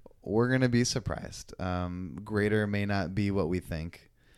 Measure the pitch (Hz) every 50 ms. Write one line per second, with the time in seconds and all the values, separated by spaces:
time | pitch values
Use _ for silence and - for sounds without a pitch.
0 | - - _ _ - - 98 113 120 123 131 131 131 123 120 120 123 - - 117
1 | - - - - - - - - - - - - 92 92 90 90 90 90 90 90
2 | 92 85 62 - 104 107 107 104 104 104 107 107 107 104 101 104 101 101 101 98
3 | 90 82 95 104 101 101 98 98 85 80 90 90 - - 87 78 80 85 - -
4 | - _ _ _ _ _ _